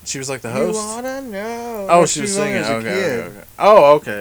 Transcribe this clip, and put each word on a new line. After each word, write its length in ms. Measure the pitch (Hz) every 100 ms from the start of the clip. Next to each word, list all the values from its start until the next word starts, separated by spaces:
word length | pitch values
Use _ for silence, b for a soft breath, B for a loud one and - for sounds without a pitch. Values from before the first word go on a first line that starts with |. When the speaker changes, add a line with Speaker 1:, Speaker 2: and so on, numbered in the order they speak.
Speaker 1:
She 160 | - 139
was, 100 | 135
like, 120 | 131
the 80 | 113
Speaker 2:
You 40 |
Speaker 1:
host? 240 | 123 - 220
Speaker 2:
wanna 440 | 214 226 262 269
know. 680 | 262 196 220 233 233 226 190
Speaker 1:
Oh, 100 | 175
Speaker 2:
No, 40 | 160
Speaker 1:
she 100 | -
Speaker 2:
she 60 |
Speaker 1:
was 80 | 208
Speaker 2:
was 60 | 196
on 40 | 202
Speaker 1:
singing. 160 | -
Speaker 2:
there 20 |
as 60 | -
a 40 | 113
Speaker 1:
Okay, 140 | 113
Speaker 2:
kid. 260 | - - 123
Speaker 1:
okay, 180 | 87 98
okay. 100 | - -
Oh, 360 | 190 214 143 147
okay, 160 | 135 104